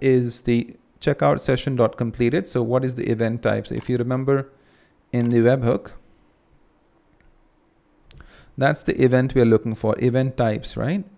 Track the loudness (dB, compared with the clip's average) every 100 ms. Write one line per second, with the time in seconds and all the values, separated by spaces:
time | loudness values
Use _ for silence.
0 | 2 2 0 -4 -2 0 -2 -10 _ _
1 | -2 0 2 0 0 -2 0 0 0 0
2 | -6 0 0 0 -2 -2 0 0 -2 -4
3 | -4 -2 -2 -2 -2 -2 -4 -8 -4 -4
4 | -2 -2 0 -2 -2 _ _ _ _ _
5 | _ -2 2 4 4 2 0 -2 -4 -20
6 | _ _ _ _ _ _ _ _ _ _
7 | _ _ _ _ _ _ _ _ _ _
8 | _ -20 -20 -20 -14 -2 0 0 -2 2
9 | 4 4 2 2 4 4 2 -4 -2 0
10 | 0 0 -2 0 -2 -2 -6 -6 -4 -4
11 | -8